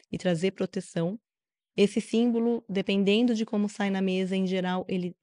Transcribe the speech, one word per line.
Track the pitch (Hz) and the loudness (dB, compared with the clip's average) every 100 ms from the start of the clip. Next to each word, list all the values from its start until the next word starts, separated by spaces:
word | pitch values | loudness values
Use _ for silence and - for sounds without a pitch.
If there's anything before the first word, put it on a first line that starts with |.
| _ | _
e | 180 | -4
trazer | 185 170 190 | -2 0 0
proteção. | 190 190 190 - 185 170 220 _ _ _ _ _ - | -2 -6 -6 -6 -4 -4 -4 _ _ _ _ _ 2
Esse | 202 233 | 2 2
símbolo, | - 220 240 233 233 233 - | -2 0 2 2 0 -2 -4
dependendo | 190 185 196 196 208 247 | -4 0 2 4 4 4
de | 220 226 | 2 0
como | 208 202 | 0 -2
sai | - 202 | -2 -2
na | 196 | 0
mesa, | 190 185 185 190 | 0 0 -2 0
em | 185 | 0
geral, | 185 180 185 185 | 0 -2 -4 -4
ele | 190 175 - | -4 -4 -10